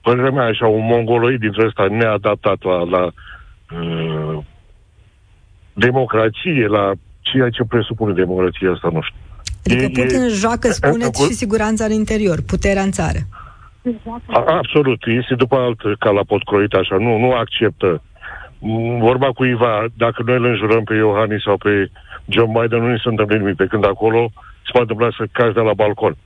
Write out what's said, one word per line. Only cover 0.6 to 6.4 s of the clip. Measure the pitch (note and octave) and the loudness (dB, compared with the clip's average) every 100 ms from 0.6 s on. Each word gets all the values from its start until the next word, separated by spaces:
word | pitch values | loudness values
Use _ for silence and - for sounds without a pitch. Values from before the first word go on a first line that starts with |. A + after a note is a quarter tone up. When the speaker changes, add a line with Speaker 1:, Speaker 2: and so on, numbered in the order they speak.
| A#2 | 2
Speaker 1:
un | G#2+ A2+ | 2 2
mongoloid | A#2+ A2+ A#2+ A#2 C3 | 0 2 2 2 0
dintre | G#2+ G2+ A2 | -2 0 0
ăsta | - G2 | 2 0
neadaptat | G#2+ A2+ G#2 G#2 G#2 G#2 F#2+ | 2 0 0 0 0 0 -2
la, | F#2+ F2+ | 0 0
la, | F2 F#2 F2+ - - - - - _ E2 | 2 0 0 -4 -20 -20 -20 -20 _ -8
uh, | E2 E2 D#2+ D#2 D#2 D#2 - - _ - _ _ _ _ _ _ _ - - | -6 -4 -4 -4 -6 -8 -10 -20 _ -20 _ _ _ _ _ _ _ -20 -16
democrație, | - B2 B2+ B2 A2 A2 A2 | -2 0 2 0 0 0 -2